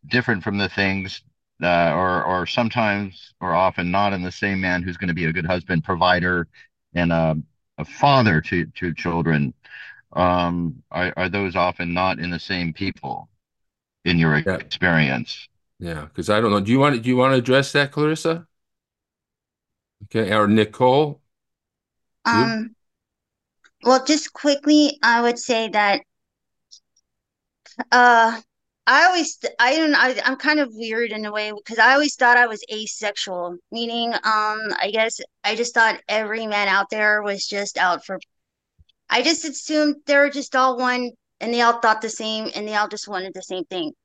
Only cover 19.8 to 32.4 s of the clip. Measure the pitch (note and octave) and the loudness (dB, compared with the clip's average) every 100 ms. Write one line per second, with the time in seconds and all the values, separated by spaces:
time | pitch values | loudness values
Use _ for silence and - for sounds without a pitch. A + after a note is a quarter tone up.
19.8 | _ _ G2+ A2 G2+ G#2+ G#2 A2 G#2+ - | _ _ -6 -4 2 2 4 4 2 2
20.8 | B2+ C3+ D3+ C#3+ _ _ _ _ _ _ | 4 4 2 -4 _ _ _ _ _ _
21.8 | _ _ _ _ A#3 A#3 A3+ A3 A3+ _ | _ _ _ _ 0 2 0 -2 -8 _
22.8 | _ _ _ _ _ _ _ _ _ _ | _ _ _ _ _ _ _ _ _ _
23.8 | A#3+ C4 C4 D4+ - - C#4+ C#4+ D4 D4+ | 2 4 4 0 -2 -4 0 0 4 4
24.8 | D4 - A3+ A#3 A#3+ A#3+ - A3+ A3 G#3 | 4 2 2 4 2 0 -2 -2 0 0
25.8 | G3+ G3+ _ _ _ _ _ _ _ - | 2 0 _ _ _ _ _ _ _ -20
26.8 | _ _ _ _ _ _ _ _ _ - | _ _ _ _ _ _ _ _ _ -12
27.8 | - B3 A#3+ A#3 A3+ A3+ _ _ _ _ | 2 6 8 8 4 0 _ _ _ _
28.8 | - C4+ F4 F4+ D4+ - - - A#3+ D#4 | 2 6 6 4 -4 -6 -10 0 2 2
29.8 | D#4 B3 B3+ G#3+ - C4+ C#4+ D4+ C4+ G#3+ | 2 2 2 0 -4 -2 0 0 0 -6
30.8 | A3+ A3 A#3 G#3+ G#3+ G#3+ G#3+ G#3 - A3+ | -6 -4 -4 -6 -6 -6 -6 -10 -8 4
31.8 | A3+ C#4 D4+ - B3 A#3+ | 6 6 2 2 4 6